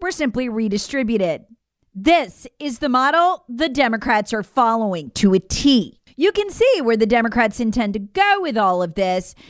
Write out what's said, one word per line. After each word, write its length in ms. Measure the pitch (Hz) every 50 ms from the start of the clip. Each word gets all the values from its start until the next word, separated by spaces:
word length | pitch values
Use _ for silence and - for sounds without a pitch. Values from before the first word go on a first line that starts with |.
were 120 | 349 370
simply 360 | - - 302 247 - 247 254 240
redistributed. 1000 | 214 226 226 214 196 208 - - 277 269 254 214 233 202 185 170 151 - - _ - _ _ _ _ _ _ _ _
This 520 | 196 196 311 339 330 254 180 - - - - - _
is 180 | 294 294 233 -
the 100 | 302 269
model 560 | 247 254 262 277 311 330 349 359 370 - _ -
the 200 | 240 233 320 320
Democrats 640 | 247 285 262 233 226 214 - 254 226 214 202 -
are 120 | 226 214 185
following 640 | - _ 269 240 226 226 226 220 202 180 170 147 123
to 220 | - - - 196 190
a 60 | 190
T. 580 | - _ - - - 285 269 233 160 - - _ _ _ _
You 160 | - 311 415
can 180 | 415 415 415 392
see 320 | - - 453 539 508 349
where 160 | 262 226 226
the 100 | 214 226
Democrats 520 | 202 240 233 226 233 - 240 226 214 - -
intend 360 | 240 226 202 247 220 208 202
to 40 | 214
go 420 | 202 - _ 370 403 415 403 403
with 160 | 359 302 220
all 280 | 220 202 185 180 180 180
of 100 | 170 160
this 400 | 202 190 185 185 185 185 - - - -